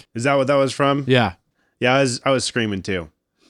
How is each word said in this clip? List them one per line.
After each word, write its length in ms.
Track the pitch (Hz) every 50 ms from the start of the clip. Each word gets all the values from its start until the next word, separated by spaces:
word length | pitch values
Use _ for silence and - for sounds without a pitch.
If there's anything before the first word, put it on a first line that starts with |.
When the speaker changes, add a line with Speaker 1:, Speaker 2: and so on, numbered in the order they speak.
| - _ -
Speaker 1:
Is 100 | 117 120
that 100 | 139 139
what 120 | 139 135 127
that 60 | 143
was 160 | 139 135 131
from? 320 | - - 143 139 139 143 139 131
Speaker 2:
Yeah. 260 | 131 123 113 98 - _ _ _ _ _ _ _ _ -
Speaker 1:
Yeah, 140 | 120 123 131
I 60 | 139
was, 180 | 139 127 120 - -
I 40 | 135
was 140 | 135 123 -
screaming 380 | - - 123 113 107 101 95
too. 280 | 87 - 95 90 82 78 _ _ _ _ _ _ _